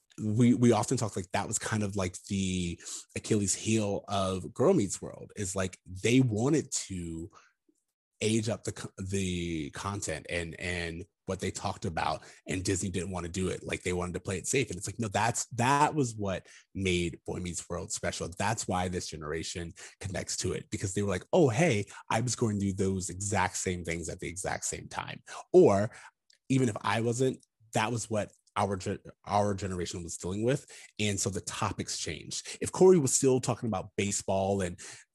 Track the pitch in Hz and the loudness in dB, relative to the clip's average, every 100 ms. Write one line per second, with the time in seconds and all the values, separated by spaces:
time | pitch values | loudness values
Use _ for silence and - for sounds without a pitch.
0 | _ - 110 107 120 113 120 107 - 127 | _ -6 0 6 6 8 6 6 2 0
1 | 107 101 92 101 87 - - 110 104 101 | 0 -4 -2 -2 -2 -4 -2 -2 0 -2
2 | 90 - - 98 95 92 87 82 - - | -2 -4 -4 -2 0 0 -2 -6 -10 -14
3 | - - - 107 101 - 110 110 101 95 | -10 -10 0 2 2 0 2 2 2 -2
4 | - 98 95 92 76 - 147 185 95 - | -2 -2 0 -2 -4 2 4 4 2 -4
5 | - - - - 95 95 95 - - 92 | -10 -12 -14 -6 -4 -2 -4 -6 -14 -2
6 | 110 131 127 104 131 160 131 - - 92 | 4 6 6 2 2 2 0 -6 -6 -6
7 | 85 82 82 - _ _ _ _ _ _ | -6 -8 -10 -14 _ _ _ _ _ _
8 | _ _ 107 113 110 98 117 - - - | _ _ 0 2 0 -4 -6 -8 -12 -10
9 | 95 98 95 90 85 80 69 - 98 104 | -4 -2 0 -2 -2 -4 -4 -6 -6 -4
10 | - 76 - 87 85 - 90 87 85 82 | -6 -6 -4 -4 -4 -6 -6 -4 -6 -8
11 | 92 _ - 95 95 - 98 - 95 78 | -12 _ -8 -4 -4 -4 -6 -4 -4 -2
12 | 76 78 - - - 95 98 90 101 92 | -2 -2 -8 -16 -6 -2 0 -2 -2 -4
13 | 90 92 85 90 90 - - 85 92 90 | -4 -6 -6 -2 -2 -4 -6 -4 -2 -2
14 | 90 90 - 92 - 139 120 87 - 98 | -2 -6 -4 -4 0 0 0 -4 -8 -6
15 | 110 101 113 - - 113 123 143 151 151 | -2 2 0 0 -4 0 4 4 4 2
16 | 120 110 98 85 - - _ 95 95 87 | -2 -2 -4 -4 -6 -20 _ -2 2 2
17 | 85 85 - 92 90 85 - 85 82 - | 0 -4 -8 -6 -6 -8 -6 -8 -6 -4
18 | 87 - 80 87 101 117 - 90 92 90 | -4 -4 -6 -2 0 0 0 0 0 -2
19 | - 78 76 82 - 90 85 - - - | -6 -8 -6 -6 -6 -8 -8 -12 -18 -10
20 | 98 - - - 92 - - - 95 - | -6 -6 -4 -4 -2 -4 -6 -6 -4 -2
21 | 101 90 - 185 139 110 170 104 - - | -2 -2 2 6 6 6 4 2 -2 -10
22 | - 113 120 - 113 101 98 95 95 95 | -2 0 0 0 0 2 0 0 0 0
23 | 87 92 101 101 92 - 95 90 85 85 | -4 -6 -2 2 0 0 -4 -2 -4 -4
24 | 78 80 76 90 - - - - - - | -6 -8 -8 -6 -6 -4 -6 -8 -8 -8
25 | - - - - - 180 139 98 107 - | -8 -12 -14 -16 6 10 10 8 2 -4
26 | - _ _ _ - 131 123 - 104 110 | -20 _ _ _ 0 2 2 0 0 2
27 | 117 120 131 - _ _ _ 117 107 117 | 2 2 0 0 _ _ _ 0 2 0
28 | - 107 90 - _ - 98 95 104 92 | -2 -2 -2 -10 _ 0 0 0 -4 -6
29 | - - - 101 104 95 98 90 82 92 | -8 -16 0 2 2 0 -4 -4 -4 -6
30 | 85 - 87 101 117 143 - - - - | -8 -6 -4 0 0 0 -4 -20 -14 -2
31 | 107 98 107 98 - - 107 - - - | 0 0 -2 -2 -6 -2 -2 -2 -6 -6
32 | - 76 - - - - - - 185 185 | -6 -8 -8 -10 -10 -8 -6 8 8 10
33 | 127 - 135 131 131 110 117 92 101 - | 6 4 4 4 2 -2 -2 -4 -4 -2
34 | 101 - - 95 95 101 90 92 - - | 0 0 0 0 2 0 -2 -6 -14 -18
35 | - | -20